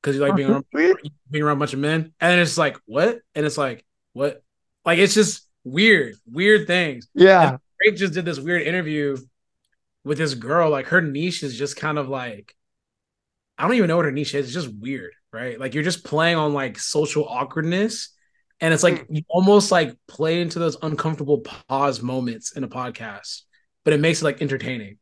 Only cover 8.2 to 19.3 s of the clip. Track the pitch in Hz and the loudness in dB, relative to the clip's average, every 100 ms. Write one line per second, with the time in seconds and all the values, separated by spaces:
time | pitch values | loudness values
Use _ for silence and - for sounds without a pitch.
8.2 | 170 139 147 175 151 180 156 151 143 135 | -6 -6 -2 -2 0 -4 -2 -4 -4 -6
9.2 | 135 _ _ _ _ _ _ _ 135 147 | -12 _ _ _ _ _ _ _ -8 -2
10.2 | 156 127 117 165 165 139 127 180 160 135 | -2 -4 -2 2 2 0 2 0 0 -4
11.2 | 175 175 143 117 139 - 151 151 135 135 | -4 -6 -10 -8 -8 -6 -6 -4 -6 -8
12.2 | 123 104 101 _ _ _ _ _ _ _ | -10 -14 _ _ _ _ _ _ _ _
13.2 | _ _ _ - 160 247 175 170 156 135 | _ _ _ -4 0 2 2 2 0 -2
14.2 | 143 139 127 160 135 104 117 131 90 _ | -4 -6 -6 -8 -10 -10 -10 -10 -12 _
15.2 | _ 110 127 117 131 135 156 170 - 151 | _ -12 -12 -10 -8 -4 -4 -6 -4 0
16.2 | 165 170 151 143 131 - - 151 147 151 | 2 2 0 -2 -6 -8 -4 -2 -2 -2
17.2 | 147 - 139 160 160 185 220 - - _ | -4 -6 -6 -4 -4 -2 -2 -6 -14 _
18.2 | _ _ _ _ 165 156 175 170 131 156 | _ _ _ _ 0 4 4 2 -4 -8
19.2 | - | -2